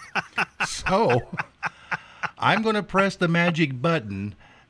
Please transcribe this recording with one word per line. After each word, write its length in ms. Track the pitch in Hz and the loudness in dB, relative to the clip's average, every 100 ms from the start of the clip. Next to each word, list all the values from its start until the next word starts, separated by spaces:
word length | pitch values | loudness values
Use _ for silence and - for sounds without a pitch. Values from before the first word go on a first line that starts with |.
| - 202 - - 190 - - | -6 -8 -6 -4 -6 -4 -6
So, 600 | - - 190 214 123 - - - - 175 - - - - - - - | -4 0 2 4 2 0 -10 -10 -8 -10 -10 -8 -8 -10 -10 -10 0
I'm 240 | 120 185 | 2 2
gonna 200 | 220 214 | 2 0
press 340 | 190 196 196 - | 0 2 2 2
the 120 | 175 | 2
magic 520 | 170 175 160 160 127 | 2 2 2 0 0
button, 540 | 160 165 107 98 101 95 - - - | 0 0 -2 -6 -6 -10 -20 -20 -4